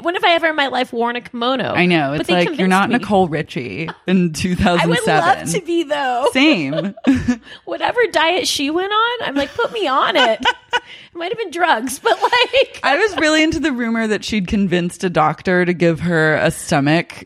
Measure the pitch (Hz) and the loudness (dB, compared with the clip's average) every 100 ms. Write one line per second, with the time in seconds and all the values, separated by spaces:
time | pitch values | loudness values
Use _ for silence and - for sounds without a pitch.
0 | 330 359 415 339 330 311 277 - 254 233 | -6 0 2 2 0 0 -2 -2 -4 -2
1 | 233 240 - 240 240 262 156 - 175 170 | -4 -4 -8 -6 -2 -2 -2 0 2 2
2 | 139 147 - 180 175 302 185 190 196 240 | 0 -2 0 0 0 0 2 2 2 0
3 | 208 202 185 160 151 165 117 95 160 - | 0 0 2 -2 -6 -8 -8 -8 -10 -8
4 | - 190 180 156 190 180 190 175 - 170 | 0 2 2 0 -4 0 2 2 2 0
5 | - 156 339 - 78 - 330 339 285 294 | 2 2 2 0 -2 -6 -2 -2 -2 -2
6 | 262 247 269 262 302 233 135 151 190 202 | -2 0 0 2 2 2 0 -4 -6 -4
7 | - 254 - 240 - - - 330 330 - | 0 0 0 -4 -6 -18 -10 -4 -2 0
8 | 453 320 320 359 - - 277 320 392 427 | 2 2 2 0 -2 -2 -2 -2 -2 0
9 | 466 480 - 277 277 - 480 480 339 269 | 0 -2 -4 -4 -4 -4 -4 -2 -2 0
10 | - - 247 220 480 - _ 453 - - | 2 4 2 2 0 -2 _ -6 -6 -20
11 | - 339 339 440 403 302 349 240 247 - | -18 -10 -8 -6 -6 -2 0 0 -2 -2
12 | 453 381 466 480 494 539 523 - - 285 | 0 0 2 2 2 2 0 0 0 2
13 | 427 359 302 311 311 320 311 247 233 226 | 0 0 2 4 4 2 0 -2 -2 0
14 | 226 202 - 214 175 214 196 175 175 - | 0 -2 -2 -4 -2 0 0 0 -2 -4
15 | 185 160 151 156 - 180 175 175 170 165 | -2 2 0 0 0 2 2 2 2 2
16 | 170 165 156 151 160 - - 156 139 165 | 0 2 2 2 0 -2 -2 0 2 2
17 | - - | 0 -10